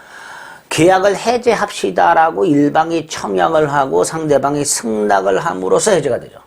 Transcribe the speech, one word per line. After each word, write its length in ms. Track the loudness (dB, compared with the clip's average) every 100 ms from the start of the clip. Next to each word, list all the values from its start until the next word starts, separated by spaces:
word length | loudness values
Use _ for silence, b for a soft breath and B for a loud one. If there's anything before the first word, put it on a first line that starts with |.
| B B B B B B -6
계약을 480 | 2 4 4 2 0
해제합시다라고 1300 | -2 0 0 0 -2 -4 -4 2 2 4 2 2 2
일방이 640 | 2 2 0 0 -2 -6
청약을 640 | -8 -4 0 0 2 2
하고 300 | 0 0 0
상대방이 600 | 0 -2 0 0 0 -2
승낙을 760 | -2 -4 -4 -2 0 0 0 0
함으로써 520 | -2 -4 0 0 2
해제가 280 | 0 0 -4
되죠. 200 | -6 -20